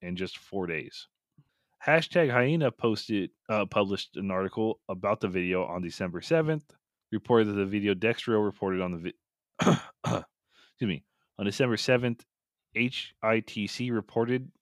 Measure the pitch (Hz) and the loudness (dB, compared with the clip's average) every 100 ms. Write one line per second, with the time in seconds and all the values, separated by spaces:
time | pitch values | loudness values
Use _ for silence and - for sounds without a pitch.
0 | 87 90 92 - - 98 87 80 62 - | -8 -6 -8 -10 -10 -6 -4 -4 -6 -14
1 | - _ _ _ _ _ _ _ - 165 | -20 _ _ _ _ _ _ _ 2 2
2 | 156 175 151 123 127 165 135 - 120 104 | 4 2 4 4 4 2 0 0 -2 -2
3 | - 104 90 _ - 107 101 110 98 98 | -2 -2 -2 _ -4 -2 0 0 0 -2
4 | - - 98 92 95 - 110 - - 92 | -6 -8 -4 -2 -2 -2 -2 -4 -8 -4
5 | 101 110 101 92 90 90 - 87 87 - | -2 0 0 0 0 0 0 -4 -6 -4
6 | 92 85 - 165 156 156 - _ _ _ | -6 -4 0 2 2 -2 -6 _ _ _
7 | - 107 - 117 107 101 98 104 101 92 | -6 -4 4 6 6 2 0 0 2 2
8 | 113 113 - 110 104 - 98 92 90 85 | 2 0 0 2 2 -2 -2 -2 -2 -4
9 | 87 - _ _ _ - - 151 - - | -8 -10 _ _ _ 0 2 2 -2 -10
10 | 117 113 - _ _ _ _ - 110 73 | -4 -4 -6 _ _ _ _ -4 -2 -2
11 | _ _ _ - 101 - 127 107 - 123 | _ _ _ -6 -4 0 0 0 2 2
12 | 123 117 - _ _ _ _ 110 123 - | 2 -4 -10 _ _ _ _ -2 -2 -4
13 | - - 110 113 - 110 101 - 123 113 | -12 -4 0 2 0 -6 -6 -4 -2 -4
14 | - 117 117 131 127 _ | -2 -2 0 -2 -4 _